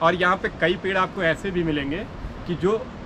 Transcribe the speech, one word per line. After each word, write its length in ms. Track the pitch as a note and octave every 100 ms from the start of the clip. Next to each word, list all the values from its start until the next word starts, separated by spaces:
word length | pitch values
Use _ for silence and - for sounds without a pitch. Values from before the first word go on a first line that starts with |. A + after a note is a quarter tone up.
और 120 | E3
यहाँ 220 | F3+ F3+ F#3+
पे 120 | G#3 -
कई 140 | E3
पेड़ 240 | F#3 F#3 F#3+
आपको 240 | F#3 F#3+
ऐसे 280 | E3 D3+ G3
भी 140 | F3+
मिलेंगे 400 | E3 D3 C#3 E3 - - - - -
कि 80 |
जो 320 | D#3 F3 A3 - -